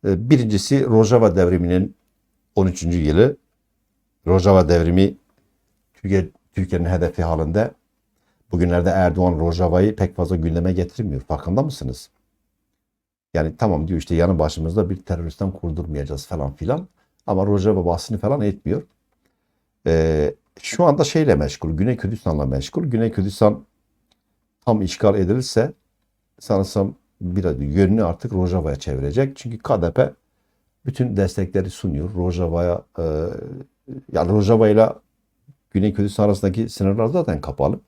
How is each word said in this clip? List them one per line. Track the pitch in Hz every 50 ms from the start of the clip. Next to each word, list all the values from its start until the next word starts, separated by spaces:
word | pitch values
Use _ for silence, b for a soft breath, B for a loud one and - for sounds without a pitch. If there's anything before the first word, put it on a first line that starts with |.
| - 139
e, | 98 87 110 120
birincisi | 151 131 120 110 104 98 - - 139 139 131
Rojava | 127 113 110 110 107 123 120 113 104 85
devriminin | 95 90 90 92 90 87 85 90 92 95 - - _ _ _ _ _ _ _ _ _ _ _ _
on | - 95 92
üçüncü | 87 - - 85 87 87
yılı. | 78 73 76 85 113 143 - - _ _ _ _ _ _ _ _ _ _ _ _ _ _ _ _ _ 82
Rojava | 90 95 90 101 98 95 90 76
devrimi | 87 85 85 82 87 92 95 101 - - _ _ _ _ _ _ _ _ _ _ _ _ _ _ _
Türkiye, | _ - 98 98 95 87 78 _ _ _ _ _
Türkiye'nin | - 95 92 - 85 85 85
hedefi | 92 85 85 82 - - 85
halinde. | 82 82 80 80 76 82 104 110 - - _ _ _ _ _ _ _ _ _ _ _ _ _ _ _
Bugünlerde | - 87 87 87 87 87 85 92
Erdoğan | 85 95 92 87 80 90 90 90 85 78
Rojava'yı | 82 85 82 85 90 87 82 90 95 107 107
pek | - 98 87 -
fazla | - 90 82 92
gündeme | 85 78 85 80 87 85 92 92
getirmiyor. | 87 87 - - - 113 98 71 67
Farkında | - _ 78 71 - 85 90 113 139
mısınız? | 156 135 - - 65 62 - - _ _ _ _ _ _ _ _ _ _ _ _ _ _ _ _ _ _ _ _ _ _ _ _ _ _
Yani | 87 80 80 78 -
tamam | 120 107 87 73 78 82
diyor, | 92 82
işte | 73 - 85
yanı | 82 85 90 92 80
başımızda | 78 76 - - 80 82 85 107 104 92
bir | 98 95
teröristten | - - 95 82 85 82 76 _ 101 98
kurdurmayacağız | 95 - - 85 78 80 82 80 78 71 71 69 73 69 - -
falan | - 80 69 69 69
filan. | - - 92 131 160 185 - _ _ _ _ _ _ _ -
Ama | 104 95 98
Rojava | 101 101 101 92 107 107 95 87
bahsini | 87 85 82 - - 117 104
falan | - 104 139 147
etmiyor. | 107 104 95 - _ - 85 - - _ _ _ _ _ _ _ _ _ _ _ _ _ _ _ _ _ _ _ _ -
Ee, | 82 80 80 80 78 76 76 73 - _ _ _ _ -
şu | - - - - 180
anda | 165 143 - 151
şeyle | - - 160 156 143 98
meşgul, | 71 73 71 - - - 80
Güney | 80 78 98 120 127 120
Kürdistan'la | - 95 107 104 - 92 80 73 71
meşgul. | 67 67 69 67 - - - 175
Güney | 147 120 110 113 117
Kürdistan | 113 - 92 101 98 - 113 104 107 104 - _ _ _ _ _ _ _ _ _ _ _ _ _ _ _ _ _ _ _ _
tam | - 113 107
işgal | 98 87 - - - 104 98
edilirse | 104 95 87 104 127 127 - - 113 113 - - _ _ _ _ _ _ _ _ _ _ _ _ _
sanırsam | - - 110 95 98 - - 107 98 104 135 _ _ _ _ _
bir | - 90 90 98 92 87 73 64
yönünü | 71 71 73 90 98 90 101 113 107
artık | 85 85 - - - 98
Rojava'ya | 92 90 87 90 92 76 76 71
çevirecek. | 69 - - 69 65 67 71 80 117 139 135 135 -
Çünkü | - 123 113 107
K | _ - 127 101
D | 87 85
P | 82 - - 143 - _ _ _ _ _ _ _ _ _ _ _ _ _ _
bütün | 135 127 - 127 123 101 98
destekleri | 98 90 - - 95 87 - 101 92 95
sunuyor. | - - - 98 76 71 78 92 101
Rojava'ya, | 90 87 90 87 87 90 82 82 85 87 87 87 - - _ _ -
e, | 85 80 76 78 80 85 - - - - - - - _ _ _ _ - 135 131 - -
yani | - 82 80 85
Rojava | 101 107 101 95 117 110 110 107
ile | 104 107 110 - - - _ _ _ _ _ _ _ _ _ _ - _ _ _
Güney | _ 98 95 104 101
Kürdistan | - 101 101 104 - 107
arasındaki | 104 101 95 - 98 92 110 113 113
sınırlar | - - 101 95 101 110 110 117
zaten | 147 180 - - 87 73
kapalı. | - - 69 - 69 73 107 - _